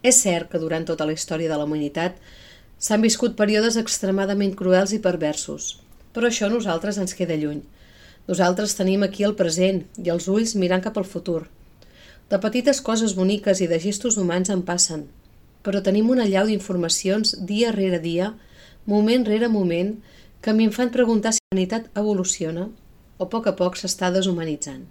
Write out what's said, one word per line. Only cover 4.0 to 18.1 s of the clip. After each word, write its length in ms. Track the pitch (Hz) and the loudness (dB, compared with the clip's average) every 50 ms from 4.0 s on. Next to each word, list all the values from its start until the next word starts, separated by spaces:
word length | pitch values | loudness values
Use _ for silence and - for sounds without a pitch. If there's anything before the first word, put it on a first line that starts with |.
| - 190 196 196 196 196 202 202 202 196 185 | -2 0 0 0 0 0 0 0 0 0 -2
cruels 400 | - 180 185 185 185 196 190 208 | -2 2 4 4 4 4 2 -2
i 80 | 214 - | 0 0
perversos, 680 | 185 180 165 156 151 151 - - - 147 147 - - - - - _ - - - - - | 0 0 2 -2 -2 -2 -4 -8 -10 -10 -10 -10 -12 -12 -14 -20 _ -20 -20 -20 -12 -4
però 160 | 233 226 240 | 0 0 0
això 160 | 233 - 214 202 | 2 2 0 0
a 60 | 226 | 0
nosaltres 480 | 240 214 208 165 170 - 208 202 202 185 | 0 0 0 -2 -2 -2 -4 -2 -2 -4
ens 120 | 185 - - | -4 -2 -4
queda 160 | 185 165 160 | -2 -2 0
lluny. 240 | 156 151 147 147 147 - - - - - - - - - - - - - - | -2 -2 -2 -4 -6 -10 -12 -20 -20 -20 -20 -20 -20 -20 -20 -20 -18 -6 -4
Nosaltres 440 | 180 165 185 175 180 180 214 208 - - | 0 2 4 2 2 0 -2 -4 -2 0
tenim 240 | 190 185 190 202 202 | 2 2 2 2 2
aquí 240 | 196 196 - 202 208 | 0 0 0 -2 -2
el 80 | 214 | 2
present 480 | - 185 170 156 175 185 190 196 180 151 - - - | 2 0 0 2 2 2 2 2 0 -4 -6 -14 -6
i 80 | 175 175 | -2 -2
els 200 | 170 175 175 190 | -2 -2 0 0
ulls 280 | 190 214 226 226 - | 0 0 0 0 0
mirant 240 | 202 180 175 185 185 185 214 | 0 2 2 2 0 0 -2
cap 80 | 208 | -4
al 140 | 214 185 190 - | -4 -6 -4 -6
futur. 260 | 175 175 - 170 160 156 - - - - - - - - - - - - - - - - _ | -8 -4 -4 -4 -4 -6 -10 -20 -20 -20 -20 -20 -20 -20 -20 -20 -20 -20 -20 -20 -20 -6 _
De 80 | 202 196 | -2 0
petites 400 | 202 214 214 254 240 285 269 277 | 0 0 -2 2 2 2 2 2
coses 320 | - - 226 220 226 220 | 0 -2 0 0 0 0
boniques 480 | 185 190 185 190 208 202 202 208 190 185 | 0 2 2 2 2 2 2 0 2 2
i 80 | 190 165 | 2 0
de 120 | 170 160 165 208 | 0 0 0 -2
gestos 280 | 202 202 - 247 - | -4 -2 -2 -2 0
humans 320 | 208 190 175 170 180 185 180 | 0 0 0 0 0 0 0
en 160 | 202 185 180 | -2 -2 -2
passen, 460 | 180 175 175 - - 160 151 147 143 - - _ - - - - - _ _ | -2 0 0 0 0 -2 -8 -8 -12 -18 -20 _ -20 -20 -20 -20 -20 _ _
però 240 | - 202 190 202 190 | -6 -4 -4 0 0
tenim 240 | 196 190 208 220 233 | 2 2 4 4 4
una 160 | 262 254 233 | 2 2 2
allau 240 | 202 190 190 202 220 | 2 2 2 2 2
d'informacions 880 | 214 196 190 - 185 180 170 170 175 - - 185 196 214 214 - - - 196 | 0 -2 -2 -4 -2 -2 0 0 -2 -2 0 0 0 2 0 -2 -2 -4 -6
dia 320 | 175 208 208 233 233 220 | -4 0 0 0 0 2
rere 240 | 196 196 190 180 170 | 0 0 0 0 0
dia, 380 | 160 170 | -2 -2